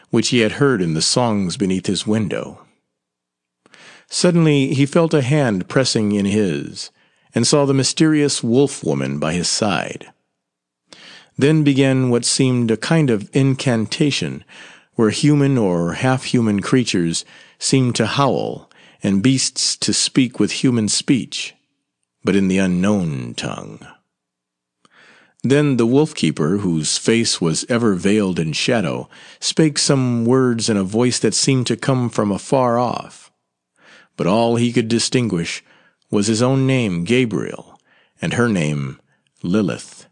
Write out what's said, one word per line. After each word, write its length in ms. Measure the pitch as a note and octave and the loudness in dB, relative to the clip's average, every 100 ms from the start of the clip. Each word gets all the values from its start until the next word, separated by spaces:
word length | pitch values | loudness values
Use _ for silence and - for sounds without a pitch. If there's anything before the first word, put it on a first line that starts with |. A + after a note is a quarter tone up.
| _ | _
which 200 | A#2 - | -2 2
he 100 | B2 | 2
had 140 | G#2+ | 0
heard 280 | - C#3+ A#2+ | 2 0 2
in 120 | E2+ | 0
the 80 | D#2 | -2
songs 560 | - C3 A#2+ G#2 F#2 E2 | -2 0 0 0 -4 -2
beneath 280 | F#2+ F#2 - | -2 -2 -2
his 220 | F2+ - | -4 -2
window. 580 | A2 F#2+ G#1+ C2+ - - _ _ _ _ _ _ _ _ _ _ - - - _ | -2 -2 -6 -8 -14 -20 _ _ _ _ _ _ _ _ _ _ -20 -20 -20 _
Suddenly 640 | - F3+ E3+ D#3+ C#3+ C3+ | 0 2 4 4 4 2
he 120 | C3+ C#3 | 0 2
felt 280 | F3 E3 | 2 2
a 80 | D#3 | 2
hand 460 | A#2+ D3+ C3 F#2+ - | 2 2 2 0 -2
pressing 460 | C#3+ B2+ A#2 G#2 | -2 0 0 0
in 120 | G#2 G2 | 0 0
his, 680 | G#2 G2 C#2+ D2 F2 - _ _ _ _ - | 0 0 -2 -6 -12 -18 _ _ _ _ -2
and 100 | A#2 | 2
saw 200 | D3+ C#3 | 2 4
the 80 | |
mysterious 680 | C3+ B2+ - D#3+ D#3 C#3+ - | 2 0 2 2 4 0 -2
wolf 440 | A#2 A#2+ C#3+ - - | 0 2 2 0 -4
woman 340 | C#2 C2+ D2 | -2 -2 -4
by 140 | D2+ | -2
his 160 | F2 E2 | -2 -4
side. 600 | - G#2+ D#2+ G1+ - - _ _ _ _ _ _ _ _ - - - - - | -2 -2 -2 -6 -10 -18 _ _ _ _ _ _ _ _ -20 -20 -20 -16 0
Then 260 | C3+ D#3 | 2 4
began 460 | C#3+ C3+ C3+ C3 B2+ | 4 4 2 2 2
what 160 | A#2+ - | 0 0
seemed 460 | - C3 B2 A2+ | 0 2 2 0
a 60 | A2 | -2
kind 320 | - E3 C#3+ | 0 2 2
of 200 | G#2+ G#2 | 0 0
incantation, 1120 | C#3+ C3+ C3 C3+ A#2 G#2+ - D3+ - D2+ C2+ - - - - _ - | 0 2 2 0 -2 -2 -2 -2 -2 -6 -8 -14 -20 -20 -20 _ 0
where 140 | A2 | 0
human 480 | G#2 D3 D3 C#3 C3 | 2 2 4 2 2
or 360 | G2 F2 E2+ | 2 0 -2
half-human 680 | E2+ C3 C3 - B2 A2 G2+ | -2 0 -2 0 0 0 0
creatures 640 | - C3 A#2 F#2+ E2+ E2 - - - _ | 0 0 0 0 -2 -4 -8 -18 -20 _
seemed 380 | - C3+ B2 A2+ | 0 2 2 0
to 100 | A2 | -2
howl, 640 | B2+ C#3 D2 A1 - - _ - _ | 0 0 0 -4 -8 -14 _ -20 _
and 220 | G#2+ G2 | -2 2
beasts 520 | B2 C3 - - - - | 2 2 -2 -4 -6 -4
to 160 | - | -2
speak 460 | G2 - - B2 - | -2 0 0 0 0
with 240 | G#2 - | -2 0
human 240 | C3+ A#2+ G#2 | 0 0 -2
speech, 680 | - - C3 - - - - _ _ _ _ _ _ | -2 0 -2 -2 -10 -12 -16 _ _ _ _ _ _
but 120 | - G2 | -2 0
in 120 | F#2+ | 2
the 120 | F#2+ | 0
unknown 720 | F#2+ F2+ G2 G#2 E2+ C2+ A#1+ | 0 0 0 0 -2 -6 -10
tongue. 460 | A1+ C2+ G1+ G1+ - - - _ _ _ _ _ _ _ _ _ _ - _ _ _ | -10 -10 -10 -14 -18 -20 -20 _ _ _ _ _ _ _ _ _ _ -20 _ _ _
Then 360 | A#2+ C#3+ D3 B2 | 0 2 2 2
the 100 | A#2 | 2
wolf-keeper, 720 | C3+ D#3 - D#2+ - D#2 G2+ | 2 2 0 -2 0 0 0
whose 380 | F#2 D#2+ D2+ - | 0 -2 -2 -2
face 440 | - A2+ A2+ - | 0 2 0 0
was 240 | E2+ D#2+ - | -2 -2 -2
ever 280 | A#2+ A#2 F#2 | 0 0 0
veiled 420 | G2 G#2+ G2 E2+ | 0 0 0 -2
in 160 | D#2+ | -4
shadow, 560 | D2 - A#2+ E2 B1+ C#2 - - - | -4 -2 -2 -2 -6 -10 -18 -20 -10
spake 400 | - - D#3+ C#3+ | -4 0 0 0
some 460 | - C#3 B2+ A#2+ A#2 | 0 2 2 0 2
words 440 | C3 B2+ A#2 G#2 | 2 2 0 0
in 80 | G2+ | 0
a 60 | |
voice 360 | F#2+ A2+ B2 - | 0 0 0 0
that 140 | A2+ | -2
seemed 340 | - - C3 B2 | 0 0 0 0
to 80 | A#2 | -2
come 340 | - B2+ A#2+ | 0 0 0
from 220 | - G#2 | 0 -2
afar 460 | F#2+ - C3+ B2 A#2 | -2 -2 0 2 0
off. 540 | B2 - - - - _ _ _ _ _ _ - _ - | 0 -4 -10 -18 -20 _ _ _ _ _ _ -20 _ -4
But 120 | E2 | 0
all 300 | G#2+ A#2 A#2+ | 2 2 2
he 140 | A#2+ | 0
could 160 | B2 A2+ | 0 0
distinguish 760 | A2+ - C3 A#2 F2+ E2 - - _ _ _ _ | 0 0 0 0 -2 -4 -10 -16 _ _ _ _
was 160 | G#2 G2+ | -2 0
his 140 | A2 | 0
own 260 | B2+ C3+ C3 | 2 2 2
name, 380 | C3+ A2+ E2+ F2 | 0 0 -2 0
Gabriel, 760 | B2 B2 E2+ G1+ - - - _ _ _ _ | 0 0 -2 -6 -10 -18 -20 _ _ _ _
and 120 | E2 | -4
her 140 | D#2 A#2+ | 0 0
name, 520 | F#2+ D2+ D2 C2+ C2 _ _ _ _ | 0 0 -2 -6 -12 _ _ _ _
Lilith. 680 | F2 G#2 F2+ A1+ - - - | -2 0 0 -4 -12 -20 -20